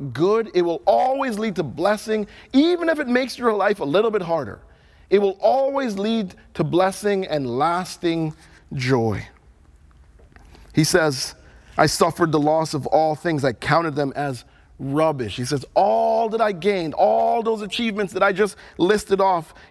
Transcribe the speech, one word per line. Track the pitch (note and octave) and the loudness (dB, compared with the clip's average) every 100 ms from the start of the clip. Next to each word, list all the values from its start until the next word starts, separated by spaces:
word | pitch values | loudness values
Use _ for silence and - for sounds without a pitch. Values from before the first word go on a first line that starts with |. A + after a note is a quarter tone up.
| C#3 | -10
good. | A#2+ F3 A3 A3 | -2 0 0 0
It | F3 | 0
will | E3+ D#3+ - | 0 0 2
always | A#3 B3 C4+ C4+ G#3 | 2 2 0 -2 -4
lead | A3 F#3 | -4 -4
to | |
blessing, | D#3 C#3+ F#3+ G#3 - G#3+ G#3 - - | -6 -2 0 0 -2 -4 -4 -12 -2
even | C4 D#4+ F4 E4 | 2 4 2 0
if | D#4 | -2
it | C4+ | 0
makes | B3 C4 - | 0 -2 -2
your | A#3+ | -2
life | G#3+ F#3+ G3+ | 2 0 0
a | C#3+ | 0
little | E3+ A3+ | 2 2
bit | G#3 | 0
harder. | E3+ E3 A#2 F#2 - - _ _ - | -2 -4 -4 -10 -18 -20 _ _ 0
It | G3 | 2
will | G3 F#3 | 2 2
always | G3+ B3+ C4+ C#4 C4 G3 | 2 2 0 -2 -4 -4
lead | G#3 A3+ F#3+ - - - | -2 -2 -4 -10 -12 -6
to | D#3 | 0
blessing | D#3+ F#3+ F#3+ G#3 G3 F#3+ | 2 2 0 -2 -2 -2
and | D3+ C3 A#2+ | -4 -2 -2
lasting | D#3 F3 F3+ - F3 E3 D#3+ D3+ - - - | 0 -2 -4 -4 -2 -2 -4 -6 -18 -20 -12
joy. | C#3+ B2+ C3 A2+ G#2 - - _ _ _ _ _ - - - - - - - - | -6 0 2 2 -2 -8 -18 _ _ _ _ _ -20 -20 -20 -20 -20 -20 -20 -6
He | - | 0
says, | D#3 F3+ D#3 C3 - - - - - - | 2 4 2 0 -6 -12 -20 -20 -6 2
"I | D3+ | 2
suffered | - F3 - E3+ | 4 0 2 2
the | D#3 | 4
loss | D3 D#3 D#3+ | 2 2 0
of | D3+ B2 | -4 0
all | D3+ D#3 D3+ | 2 2 0
things. | F3 D#3 C3+ | -2 0 0
I | |
counted | A2 - D3+ E3+ C#3 | -2 0 2 2 -2
them | C#3 C3+ | -4 -4
as | C#3+ B2 - _ _ - | -6 -6 -12 _ _ -12
rubbish." | C3+ C#3+ D#3+ D3 A2 G2 | -4 0 0 0 -4 -6
He | B2 | -4
says, | C#3+ - | -4 -2
"All | - G3 A3 A3+ A3 A3+ | 0 2 2 2 0 0
that | A3 | 0
I | G#3+ | -2
gained, | F#3 F#3 G3 D#3+ - | 0 -2 -2 -2 0
all | G3 A3+ A3+ A#3 | 2 2 2 0
those | A3+ A3 | -2 -4
achievements | G3+ - A#3 G3+ G3+ | -4 -4 -4 -2 -4
that | F3+ | 0
I | G3 | 0
just | F#3 G#3 - - - | 2 -2 -4 -14 -2
listed | E3+ G#3 - F#3+ | 2 2 2 2
off," | F#3+ F3+ D#3+ - - | 2 0 -4 -16 -10